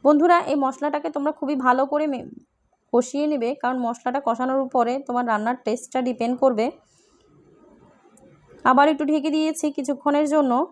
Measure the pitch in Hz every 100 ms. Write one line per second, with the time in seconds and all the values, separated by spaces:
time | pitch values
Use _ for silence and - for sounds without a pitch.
0 | 269 294 339 349 - 294 269 262 294 294
1 | 320 302 285 302 277 285 254 254 269 294
2 | 302 262 - - _ _ _ _ _ 240
3 | 247 285 302 294 226 - 247 254 240 240
4 | - 262 277 226 254 269 262 254 233 262
5 | 277 247 240 214 214 254 - 240 - 262
6 | 247 247 233 247 269 226 240 - _ _
7 | _ _ _ _ _ _ _ _ _ _
8 | _ _ - _ _ - - 262 285 302
9 | 302 311 294 302 311 311 302 285 269 277
10 | 294 294 302 302 277 240 320